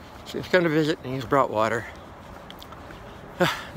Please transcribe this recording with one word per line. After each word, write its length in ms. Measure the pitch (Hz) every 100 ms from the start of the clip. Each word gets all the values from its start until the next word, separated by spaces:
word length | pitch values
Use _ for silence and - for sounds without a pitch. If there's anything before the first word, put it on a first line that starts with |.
| - - -
So 100 | -
he's 100 | 143
come 160 | 185
to 40 | 170
visit, 300 | 151 151 -
and 120 | 127
he's 100 | 131
brought 240 | 113 143 127
water. 360 | 107 110 113 - - - - - - - - - - - - - - - -
<sighs> 80 | 175 - -